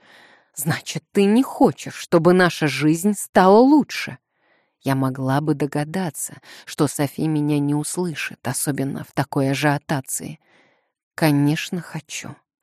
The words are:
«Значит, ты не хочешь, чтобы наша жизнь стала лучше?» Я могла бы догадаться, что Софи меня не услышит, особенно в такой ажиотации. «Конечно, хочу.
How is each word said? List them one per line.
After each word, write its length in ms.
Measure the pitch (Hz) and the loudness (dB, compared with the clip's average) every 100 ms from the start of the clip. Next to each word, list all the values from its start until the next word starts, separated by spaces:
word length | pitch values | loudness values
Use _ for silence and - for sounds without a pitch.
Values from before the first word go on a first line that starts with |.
| _ - _ _ _ - | _ -20 _ _ _ -8
«Значит, 460 | 156 - - - - | -6 -6 -6 -12 -4
ты 120 | 202 | 0
не 200 | 196 226 | 2 2
хочешь, 500 | 269 - 233 - 131 | 0 2 2 0 -10
чтобы 380 | - - 170 165 | -14 0 4 6
наша 340 | 185 180 - 151 | 6 4 2 -2
жизнь 480 | 135 151 165 196 | 0 0 2 0
стала 440 | 202 - 220 185 208 | -2 0 4 6 8
лучше?» 580 | 262 302 - - - 127 _ _ _ _ _ _ | 8 6 4 -4 -10 -12 _ _ _ _ _ _
Я 160 | 135 135 | -4 -2
могла 440 | 131 131 131 139 | -2 -2 -2 0
бы 140 | 156 | 0
догадаться, 840 | 147 147 147 147 185 180 - - - - - | -2 -2 -4 -6 -6 -6 -8 -12 -14 -20 -20
что 240 | - - 147 | -10 -2 -2
Софи 400 | - - - 160 | 0 -4 -2 -2
меня 320 | 151 147 147 | 0 0 0
не 160 | 143 147 | 0 -2
услышит, 640 | 147 - 180 139 - - | -4 -6 -6 -6 -12 -10
особенно 640 | 120 123 - 139 139 - | -8 -6 -4 -4 -6 -8
в 80 | - | -8
такой 380 | - - 147 135 | -6 -4 -2 -2
ажиотации. 920 | 135 151 143 - 156 - - - 156 _ _ _ _ _ _ _ | 0 0 -2 -2 -6 -6 -10 -12 -16 _ _ _ _ _ _ _
«Конечно, 640 | - 160 143 143 160 - 180 | -2 2 4 2 0 -4 -10
хочу. 540 | - 156 - - - - _ _ | -10 -14 -14 -14 -14 -16 _ _